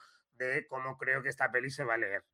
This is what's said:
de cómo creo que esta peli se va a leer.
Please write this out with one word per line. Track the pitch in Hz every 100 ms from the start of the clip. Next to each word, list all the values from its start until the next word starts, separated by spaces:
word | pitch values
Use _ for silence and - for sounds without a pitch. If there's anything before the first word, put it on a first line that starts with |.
| - _ _
de | 120 127 139 139
cómo | 131 131 131
creo | 131 135
que | 135
esta | - 131
peli | 127 131
se | -
va | 120
a | 113
leer. | 104 98 -